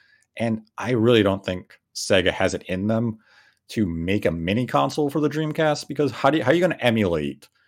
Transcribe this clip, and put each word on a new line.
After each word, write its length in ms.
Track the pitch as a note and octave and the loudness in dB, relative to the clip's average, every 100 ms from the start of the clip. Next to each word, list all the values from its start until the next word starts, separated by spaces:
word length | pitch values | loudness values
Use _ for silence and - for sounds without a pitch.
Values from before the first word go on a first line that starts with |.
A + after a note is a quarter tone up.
| _ _ _ - | _ _ _ -6
And 240 | A2+ A2 - - | -4 -4 -6 -10
I 140 | A2 | -2
really 300 | B2 A2+ A#2 | 2 6 6
don't 220 | G2 G2 | 4 2
think 340 | - F2+ - - _ | -4 -8 -8 -20 _
Sega 360 | - - G2 F2 | -10 0 2 2
has 240 | - F#2+ | 0 0
it 80 | F2+ | -2
in 240 | - F#2 G#2 | -6 -4 -2
them 320 | A2 A#2 A2 _ _ _ _ - | 0 -2 -6 _ _ _ _ -10
to 180 | A#2 G2 | -4 -2
make 400 | E2 E2+ G#2 G#2 | -2 -2 0 -2
a 40 | |
mini 360 | E2 E2+ G#2+ B2 | -2 -2 -2 0
console 420 | C#3+ C#3 - C#3+ | 0 0 -2 -2
for 120 | D#3 | -2
the 100 | D3 | -2
Dreamcast, 580 | D3 D#3 D3+ D#3 D3 - | -2 -6 -2 0 -2 -6
because 220 | C#3+ C#3+ | -4 -4
how 180 | - C#3 | 0 0
do 100 | D#3 | 2
you, 60 | |
how 60 | B2+ | 2
are 40 | |
you 60 | E3+ | 2
gonna 160 | F3+ - | 2 0
emulate 680 | B2 A2+ G2 D#2+ C#2+ C2 - _ | 0 2 2 0 -2 -6 -16 _